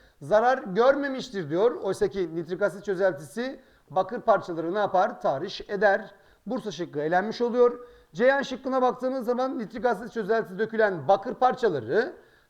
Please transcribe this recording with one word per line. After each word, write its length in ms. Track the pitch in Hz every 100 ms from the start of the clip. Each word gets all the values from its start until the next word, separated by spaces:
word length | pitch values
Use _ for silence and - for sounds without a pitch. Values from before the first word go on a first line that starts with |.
| _ _
zarar 360 | 143 214 240 262
görmemiştir 920 | 208 185 262 294 277 262 - 196 147
diyor. 240 | 170 233 -
Oysa 260 | 196 190 202
ki 280 | 202 165 165
nitrik 260 | 165 180
asit 220 | 202 190
çözeltisi 760 | 214 180 190 185 151 220 254 - _ _ _
bakır 300 | 147 185 233
parçaları 540 | 226 196 - 165 165
ne 40 | 208
yapar? 420 | 196 185 214 -
Tahriş 400 | 190 139 190 -
eder. 540 | - 202 202 208 190 - _ _ 202
Bursa 240 | 240 208
şıkkı 300 | 156 156 143
elenmiş 400 | 156 180 214 220
oluyor. 460 | 240 247 240 240 - - _
Ceyhan 280 | 160 254 277
şıkkına 400 | 247 254 262 262
baktığımız 440 | 254 190 254 269 226
zaman 320 | 247 262 269
nitrik 260 | 190 226
asit 280 | 240 202 226
çözeltisi 460 | 233 190 226 175 185
dökülen 500 | 220 220 214 175 139
bakır 260 | 202 254
parçaları 760 | 214 254 - 220 143 110 185 254 - _ _